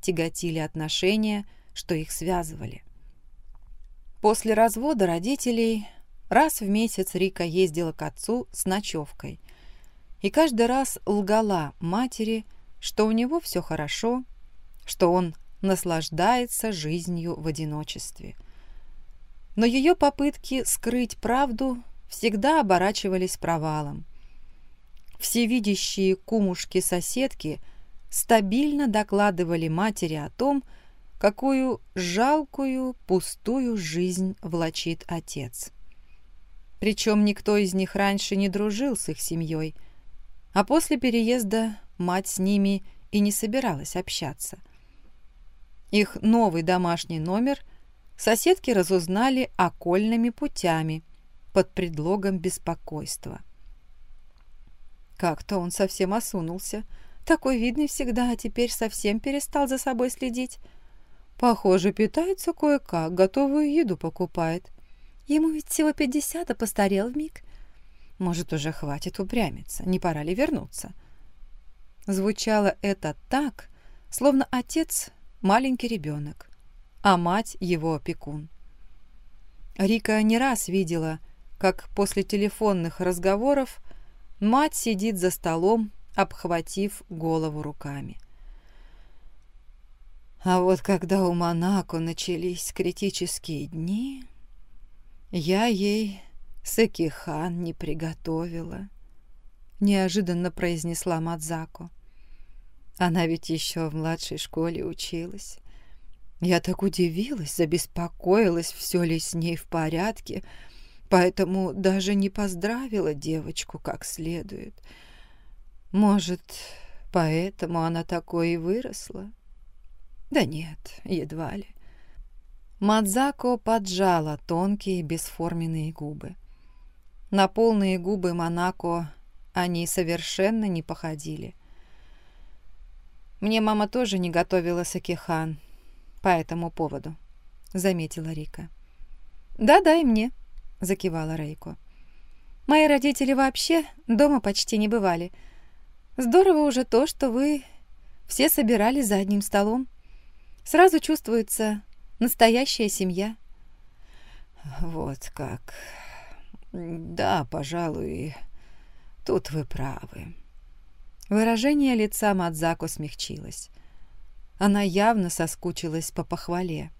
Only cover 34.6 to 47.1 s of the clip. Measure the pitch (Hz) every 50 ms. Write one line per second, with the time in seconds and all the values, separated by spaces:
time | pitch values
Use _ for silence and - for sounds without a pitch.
34.6 | 165 160 - - - 170 160 - - - 175 165 - - - 143 135 117 - -
35.6 | - - - - - - - - - - - - - - - - - - - -
36.6 | - - - - 190 214 208 - - 220 208 208 208 208 202 - - 208 208 208
37.6 | 202 185 180 190 190 - - 202 202 196 202 196 - - 202 190 202 196 180 208
38.6 | 208 214 202 214 277 285 226 - - - 151 - - - 165 165 165 156 160 156
39.6 | 160 160 - - - - - - - - - - - - - - - - - 196
40.6 | 208 - 285 330 - - 302 240 - 254 226 233 220 226 247 254 214 190 220 226
41.6 | 226 220 208 - - - - - 175 180 180 196 190 - - - 185 196 208 202
42.6 | 196 196 196 190 - - - - - - - 208 202 208 202 - 220 208 226 269
43.6 | 262 214 156 - - - - 180 190 - - - 165 135 147 - - - - -
44.6 | - - - - - - - - - - - - - - - - - - - -
45.6 | - - - - - - 190 208 202 - - - - 220 226 233 226 190 160 165
46.6 | 160 175 180 180 180 170 170 165 - -